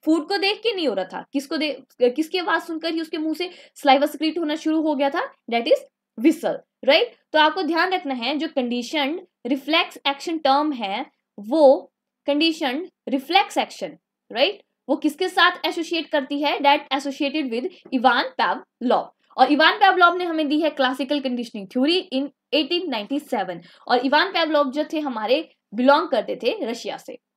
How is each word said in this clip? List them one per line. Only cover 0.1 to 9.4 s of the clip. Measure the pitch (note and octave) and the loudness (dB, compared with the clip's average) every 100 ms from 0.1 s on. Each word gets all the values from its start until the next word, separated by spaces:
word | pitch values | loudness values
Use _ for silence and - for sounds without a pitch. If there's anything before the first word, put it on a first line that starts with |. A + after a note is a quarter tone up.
| D#4+ D#4 | 0 0
को | G4+ | -2
देख | G4 G#4+ | -2 -2
के | A4 | -4
नहीं | G4 D#4 | -2 -2
हो | |
रहा | F#3+ | -2
था। | F#3 - - | -4 -8 -6
किसको | C#4 C#4 D#4+ | -8 -4 -4
दे-, | D4+ C4+ - _ | -4 -6 -12 _
किसकी | B3 B3 D#4 F#4 | 0 2 -2 -2
आवाज | D#4+ E4 | -2 -2
सुनकर | E4 D#4+ E4 | -2 -6 -4
ही | E4 | -4
उसके | D#4+ E4 | -6 -4
मुंह | D#4 | -4
से | D#4 F4+ - - | -4 -6 -10 -20
सलाइवा | - C#4+ C4+ C#4+ | -2 4 4 4
सिक्रीट | D4 D#4 D#4 | -2 -4 -2
होना | D#4 D#4 | -4 -2
शुरू | D#4+ D#4 | -2 0
हो | D#4 | 0
गया | C#4+ C#4 | 0 0
था? | E4 C5+ _ - | -2 -6 _ -4
That | A#3 A#3+ | -4 2
is | C#5 - _ _ - | 2 0 _ _ 0
whistle, | B3 - G#3 - _ _ | 2 2 -2 -4 _ _
राइट? | A3+ D#4 A#4+ - _ | 2 2 2 -6 _
तो | D#4 | 2
आपको | D4+ E4+ | 2 2
ध्यान | D#4 E4 F4+ | -2 0 0
रखना | F#4 D#4 | -2 -4
है, | B3+ A#3 D4 | -6 -4 -4
जो | D#4+ | -4
कंडीशनड | C#4+ B3 A#3+ A#3+ D#4 C4+ F4 - _ | -4 -4 -4 -4 -2 -2 -4 -10 _